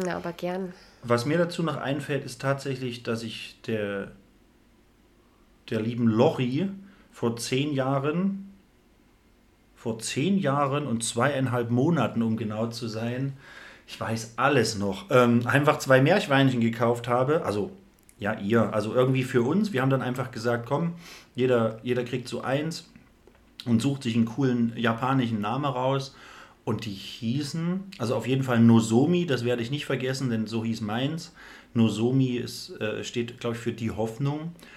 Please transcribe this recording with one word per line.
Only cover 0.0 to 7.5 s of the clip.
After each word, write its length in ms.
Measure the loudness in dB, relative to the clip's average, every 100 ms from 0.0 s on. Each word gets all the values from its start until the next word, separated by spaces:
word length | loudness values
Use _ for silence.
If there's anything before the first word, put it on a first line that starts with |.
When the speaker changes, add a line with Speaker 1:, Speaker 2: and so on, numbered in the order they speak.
| -4
Speaker 1:
Na, 100 | -4
aber 160 | -8
gern. 400 | -8 -6 -6 -8 -12 -20 -14
Speaker 2:
Was 240 | -2 0 2
mir 100 | 0
dazu 260 | 0 0
noch 120 | -4 -2
einfällt, 480 | -4 -4 -4 -6
ist 160 | -6 -6
tatsächlich, 600 | -4 -2 -4 -6 -6 -8
dass 200 | -6 -4
ich 360 | -6 -10 -16 -14 -6
der, 460 | -2 -2 -4 -8 -14 _ _ _ _ _ _ _ _ _ _ _ _ _ _ -4
der 100 | -2
lieben 260 | -2 2 4
Lori 600 | 6 6 4 -2 0 -2 -4 -16 -20 -20
vor 240 | -4 -2 -2
zehn 360 | -2